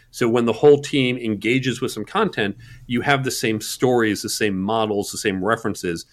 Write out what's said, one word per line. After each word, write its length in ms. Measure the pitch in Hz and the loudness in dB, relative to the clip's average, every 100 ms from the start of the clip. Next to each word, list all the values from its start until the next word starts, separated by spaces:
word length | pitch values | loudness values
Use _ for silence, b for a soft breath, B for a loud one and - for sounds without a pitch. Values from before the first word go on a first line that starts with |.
| b | b
So 180 | - 120 | -2 0
when 160 | 120 | 2
the 80 | 117 | 2
whole 300 | 110 147 139 | 4 6 6
team 340 | 139 143 127 123 | 4 0 0 -2
engages 640 | 113 101 104 131 131 117 | -4 -2 0 0 0 -2
with 120 | 120 | -4
some 120 | 113 | -6
content, 520 | 104 196 214 - 101 - B B - | -6 -2 -2 0 -4 -4 B B -4
you 160 | 120 | -2
have 220 | 143 139 | 2 0
the 60 | 131 | 0
same 300 | - 117 110 | -2 -2 -2
stories, 600 | - - 127 120 110 95 | -4 -2 2 4 2 0
the 60 | 107 | -4
same 320 | - 107 95 | -2 -2 -2
models, 500 | 98 113 107 104 98 | -2 -2 0 -2 -4
the 80 | 98 | -4
same 260 | 107 95 | -4 -2
references 600 | 95 110 107 92 90 82 - | 0 0 -2 -4 -4 -6 -8